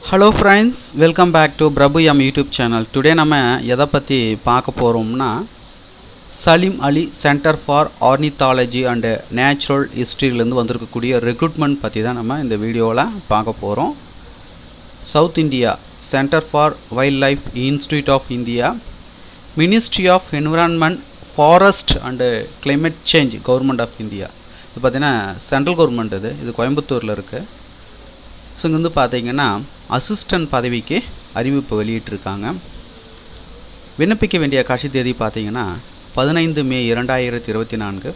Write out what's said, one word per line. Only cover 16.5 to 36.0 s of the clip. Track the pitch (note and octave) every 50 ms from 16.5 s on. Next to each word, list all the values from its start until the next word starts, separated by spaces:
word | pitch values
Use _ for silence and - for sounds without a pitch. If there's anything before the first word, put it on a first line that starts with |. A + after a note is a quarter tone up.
| -
for | D3 D3 D#3 D3+ - - - A2 A#2+
Wildlife | C3+ C#3+ C#3 C3+ C#3 C3+ C#3+ C#3+ - - - B2 B2+ C3+
Institute | C#3+ C#3+ C#3+ - D#3 D3 C#3+ - C#3 C3+
of | C3+ - B2 A#2+
India, | B2 A#2+ A#2+ A#2 A#2+ D3+ B3 A#3 - - - - - - - - - - - - - - - D#3+ D#3
Ministry | F3 G#3 A3+ A3+ - - - F#3 F#3 F3+
of | F#3 F3+ - - D3 D3+
Environment, | D3+ D#3+ E3 E3+ E3 E3+ E3 D#3+ D#3+ F#3 - - - - - - - -
Forest | - D3 D3+ E3+ F3+ F#3+ G3+ F#3+ - - - B2 - - B2+
and | B2+ A#2+ B2+ B2 A#2+ A2 G#2+ - - - -
Climate | C#3 C#3 C#3+ D#3+ E3 D#3+ - - -
Change, | - E3 C#3+ B2+ A2 G#2+ - -
Government | B2+ C3 C3 C3+ B2 A#2+ A#2 A2+
of | - - A2
India. | G#2+ G2 G2 F#2 - - - - - - - - -
இது | - B2
பார்த்தீங்கன்னா | B2 C3 B2 C3+ C#3+ D3 C3 A2+ G2+ G2 F#2+ F2+ - -
சென்ட்ரல் | - C3+ C#3 D#3+ F3+ E3
கவர்மெண்ட் | E3 C#3 A#2+ A#2+ A2+ G#2+ G2 G2
இது, | G2 A2+ C#3 D3 -
இது | A#2 A#2 -
கோயம்புத்தூர்ல | A#2 B2+ C#3 D3 C#3+ - C#3 A#2+ A2 G#2+ G#2+ G2+
இருக்கு. | F#2+ - - B2 F#3+ - - - - - - - - - - - - - - - - - - - - - - -
So | - E3
இங்க | D#3+ D#3
வந்து | E3 E3+ E3 D3+
பார்த்தீங்கன்னா | C3 B2 B2 B2 A#2 A#2+ B2 C#3+ C#3+ A#2+ G2+ G#2 B2+ - - - - - -
அசிஸ்டன்ட் | B2+ - - G#3+ G3+ - - - F3+ D#3+ C#3
பதவிக்கு | - B2+ A#2+ B2 B2 A#2+ - - D#3 - - - - - - - - G2+
அறிவிப்பு | A#2 C3 C#3 C#3 C3+ - A#2 G#2+
வெளியிட்டிருக்காங்க. | G#2+ G#2+ A2+ A2+ A2 - G#2+ G2 - F#2+ G2 G2+ G2+ A#2+ E3 F3+ F3 - - - - - - - - - - - - - - - - - - - - - - - - - - -
விண்ணப்பிக்க | D3+ F#3 A3 G#3+ - G3+ - F3 D#3
வேண்டிய | C#3+ C#3 C3 B2 -
கடைசி | C3 B2 - C#3+ C#3
தேதி | C3+ B2+ B2 B2 -
பார்த்தீங்கன்னா | A#2 G#2+ - A2+ A2 G#2 A2 B2 A#2 F#2+ F2 - - - - -